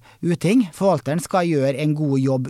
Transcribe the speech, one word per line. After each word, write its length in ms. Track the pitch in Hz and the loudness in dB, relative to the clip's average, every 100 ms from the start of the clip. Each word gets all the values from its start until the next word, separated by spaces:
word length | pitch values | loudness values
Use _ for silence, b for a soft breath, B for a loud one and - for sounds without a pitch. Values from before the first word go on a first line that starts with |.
| b b | b b
uting. 460 | 170 170 156 247 190 | -4 0 2 2 2
Forvalteren 480 | - 196 160 - 160 | 0 0 0 0 -4
skal 220 | - 190 | -2 0
gjøre 320 | 175 151 135 131 | 0 2 0 0
en 160 | 151 | -2
god 280 | 151 151 135 | 0 0 0
jobb 260 | 135 131 | 0 0